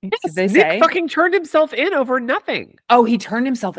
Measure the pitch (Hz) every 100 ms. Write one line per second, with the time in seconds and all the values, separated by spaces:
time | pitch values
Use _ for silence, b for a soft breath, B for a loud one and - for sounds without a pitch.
0 | 190 466 359 160 190 247 320 185 330 359
1 | 330 - 349 381 320 311 311 214 330 349
2 | 254 254 240 320 - 208 95 _ _ 240
3 | 226 233 - 220 262 247 196